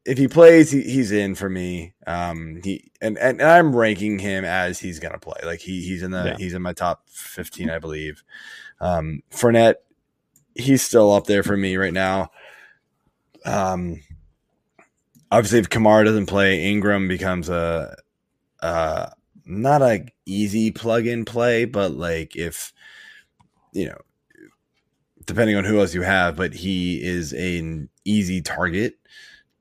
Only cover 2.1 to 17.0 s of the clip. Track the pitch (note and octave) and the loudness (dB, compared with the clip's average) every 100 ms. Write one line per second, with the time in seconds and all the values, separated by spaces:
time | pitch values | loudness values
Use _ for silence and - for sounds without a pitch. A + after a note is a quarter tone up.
2.1 | E2+ F2 E2 D#2+ E2 F#2+ F#2+ - _ A2 | -6 -6 -8 -12 -10 -8 -10 -12 _ -6
3.1 | G#2 B2+ A#2 D3 F3 D#3+ A#2+ A2+ F#2+ G#2+ | -2 -2 2 6 6 6 4 2 0 -2
4.1 | G2 G2+ F#2+ F2+ F#2 F2+ F2 F#2+ D#2+ E2+ | -4 -4 -6 -4 -2 -4 -6 -10 -12 -12
5.1 | - - - E2 E2+ F#2 F#2 F2 F2+ F#2 | -14 -16 -12 -10 -10 -10 -10 -8 -8 -8
6.1 | F#2 F2+ - F#2 F2+ F2+ F2 F2 E2 _ | -6 -6 -6 -8 -8 -8 -4 -4 -4 _
7.1 | - - - E2+ - E2+ E2 D#2+ D#2 D#2 | -20 -16 -14 -14 -10 -8 -6 -8 -10 -10
8.1 | D2 _ - - - - - F2 E2+ D#2+ | -14 _ -20 -20 -20 -20 -8 -4 -2 -4
9.1 | D2+ - - A#2+ A#2 A2+ - _ _ _ | -10 -12 0 2 6 6 4 _ _ _
10.1 | _ _ _ _ - C3 C3 - A2+ G#2 | _ _ _ _ -6 2 2 4 4 6
11.1 | G2+ G2+ G2+ F#2+ G2+ G2 F#2+ F#2+ F#2 F#2+ | 4 2 0 0 -2 -2 -2 -2 -2 -2
12.1 | F#2+ F2 _ - - - _ _ _ _ | -2 -6 _ -20 -20 -20 _ _ _ _
13.1 | _ _ _ - G2+ F#2+ F#2 F2 D#2 - | _ _ _ -6 -4 -2 -4 -6 -10 -16
14.1 | - _ _ _ _ _ _ _ _ _ | -20 _ _ _ _ _ _ _ _ _
15.1 | _ _ G#2+ G2 A#2 F#2+ A#2 A2 G#2+ G#2+ | _ _ 0 4 2 2 2 6 6 6
16.1 | G#2+ F#2 G2 G2 F#2 F#2 G#2 G2+ G2+ | 2 0 0 2 2 0 -2 0 -2